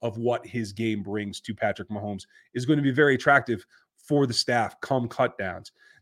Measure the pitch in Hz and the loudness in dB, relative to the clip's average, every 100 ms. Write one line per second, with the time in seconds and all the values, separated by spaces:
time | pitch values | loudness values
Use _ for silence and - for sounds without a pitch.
0 | 117 110 117 117 - 123 101 98 113 104 | -6 -2 -2 -2 -4 -6 -6 -4 -4 -4
1 | 98 107 101 - - 104 107 98 98 104 | -4 -6 -6 -10 -10 -4 -2 -2 -6 -8
2 | 104 98 - _ _ 120 127 147 139 127 | -6 -8 -12 _ _ -4 0 2 2 4
3 | 143 131 147 139 120 104 - _ _ _ | 4 4 4 4 4 -6 -8 _ _ _
4 | - 147 135 110 - 120 107 - - 131 | 0 2 2 0 0 0 0 -4 -2 0
5 | 120 - 123 - 95 90 - _ _ _ | 0 0 -2 -2 -8 -8 -14 _ _ _